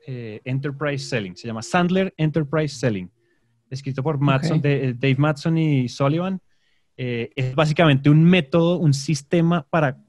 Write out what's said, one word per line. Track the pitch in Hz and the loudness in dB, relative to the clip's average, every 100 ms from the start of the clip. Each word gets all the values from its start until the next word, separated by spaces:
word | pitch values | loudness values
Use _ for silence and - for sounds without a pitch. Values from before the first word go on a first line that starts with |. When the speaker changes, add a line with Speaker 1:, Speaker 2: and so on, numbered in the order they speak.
| - | -14
Speaker 1:
eh, | 127 113 107 | -12 -12 -12
Enterprise | - 135 147 139 151 139 135 | -6 -6 -6 -6 -4 -4 -4
Selling, | 123 95 90 | -6 -6 -10
se | 117 | -10
llama | 113 | -10
Sandler | 113 180 175 185 190 - | -4 0 0 0 -2 -2
Enterprise | 156 160 139 160 151 - | -2 -2 -2 -2 -2 -2
Selling, | 131 98 90 _ _ _ _ _ _ | -4 -4 -8 _ _ _ _ _ _
escrito | 131 135 131 | -12 -8 -6
por | 135 143 | -4 0
Mattson, | 143 135 160 156 | 2 2 0 0
Speaker 2:
Ok. | |
Speaker 1:
de, | 143 139 131 | 0 0 -2
eh, | |
Dave | 120 139 131 | -2 0 2
Mattson | 151 151 165 165 | 0 0 -2 0
y | 156 139 120 | 2 0 -2
Sullivan. | - 139 160 185 190 - _ _ _ _ - | -2 -2 0 -4 -6 -10 _ _ _ _ -10
Eh, | 127 120 117 - | -6 -6 -6 -4
es | 131 | -2
básicamente | 135 156 151 160 135 143 | 0 2 4 4 4 6
un | 156 | 6
método, | 170 185 - 170 170 175 | 6 4 2 2 2 2
un | 160 | 2
sistema | 135 - 151 - 175 170 170 - | 2 -2 -4 -2 0 2 0 -2
para, | 170 143 - | 0 0 -2